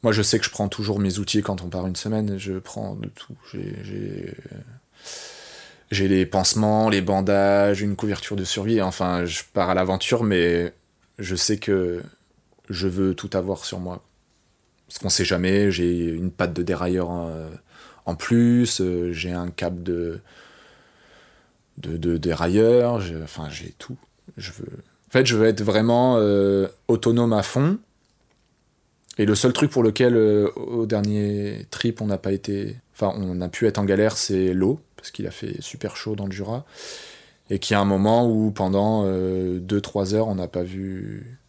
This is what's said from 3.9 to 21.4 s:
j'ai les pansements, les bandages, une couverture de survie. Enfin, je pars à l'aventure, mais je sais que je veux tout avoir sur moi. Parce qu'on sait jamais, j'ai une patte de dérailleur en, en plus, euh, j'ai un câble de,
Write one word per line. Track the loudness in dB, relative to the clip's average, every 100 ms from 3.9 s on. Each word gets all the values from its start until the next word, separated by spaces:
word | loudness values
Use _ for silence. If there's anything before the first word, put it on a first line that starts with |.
| -10 -8 -10 -12 -14 -16 -18 -18 -20 _ _ -16 -14 -14 -18 -20 -20 -20 -20 _
j'ai | -2 2
les | 4 2
pansements, | 2 2 2 2 4 4
les | 2
bandages, | 0 0 2 2 4 4 2 2
une | -2 -4
couverture | -4 -4 -6 -6
de | -4
survie. | -4 0 0
Enfin, | 0 -2 -2 -2 -2
je | -4 -4
pars | -2 0
à |
l'aventure, | 2 2 0 0 0
mais | 2 4 4 2 -2 -6 _ _ _ -12
je | -6 -2
sais | 0 0
que | 2 0 0 -4 -10 _ _ _ _ _ _
je | -4 -2
veux | 0 0 -2
tout | -4
avoir | -4 -4 -6 -6
sur | -8
moi. | -10 -12 _ _ _ _ _ _ _ _ _
Parce | -8
qu'on | 0
sait | 2 4
jamais, | 2 2 4 2
j'ai | 2 0 0 -2
une | -2 -6
patte | -2 -2
de | -2
dérailleur | -2 -2 0 0 -2
en, | -4 -8 -10 -12 -16 _ -20 -20 -14 -8
en | -6
plus, | 0 4 6 6 2 0
euh, | 0 0 -2
j'ai | -4 -6
un | -6 -6
câble | -4 -6 -4
de, | -4 -4 -4 -8 -14 -20 -20 -20 -20 _ _ _ _ _ _ _